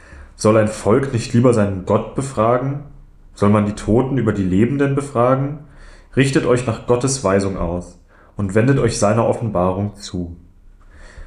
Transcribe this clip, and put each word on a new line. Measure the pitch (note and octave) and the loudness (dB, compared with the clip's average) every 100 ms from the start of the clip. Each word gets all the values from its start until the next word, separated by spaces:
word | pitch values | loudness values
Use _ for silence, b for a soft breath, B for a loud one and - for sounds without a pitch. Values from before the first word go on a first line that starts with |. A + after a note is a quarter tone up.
| b b b b | b b b b
Soll | G#2+ A2 | 2 4
ein | G#2 | 2
Volk | - G2+ B2 C3+ | 0 2 2 2
nicht | A2+ - | -4 -2
lieber | A#2+ B2+ A2 | 2 4 4
seinen | G2+ F#2+ F2 | 2 -2 0
Gott | G#2 - | 0 -2
befragen? | - C3+ - A2 B2 C3+ D3 - - - - - | -8 -6 0 0 0 -2 -6 -10 -20 -20 -20 -16
Soll | - G2+ | -2 2
man | G#2+ G#2 | 2 0
die | |
Toten | - - A2 C3+ C3+ | -4 0 0 2 -2
über | G#2+ | -2
die | G2 | 0
Lebenden | F#2 F#2+ A#2+ C#3+ C#3 | 0 2 0 0 0
befragen? | C3+ - A#2+ B2 C3 C#3+ D#3 - B B B B - | -2 -4 0 2 2 -2 -8 -16 B B B B 0
Richtet | C3+ C#3 C3 | 2 2 2
euch | B2 A2+ | 0 0
nach | G#2 - | -4 0
Gottes | B2 C3 C3+ | 0 0 -2
Weisung | F#2+ G2 G2 F#2+ | 0 2 0 -4
aus | F2 F2 - - _ b b b | -4 -6 -8 -18 _ b b b
und | G2+ | -2
wendet | G#2 B2 C3+ | 0 2 2
euch | A#2+ - | 0 0
seiner | G2+ A2+ G#2 | 0 2 0
Offenbarung | A2+ A2+ F2+ F#2 F#2 G2+ - | 0 -2 -2 0 0 -4 -6
zu.“ | - F2+ E2+ F2 - - - - b b b b | -10 -8 -8 -12 -20 -20 -20 -20 b b b b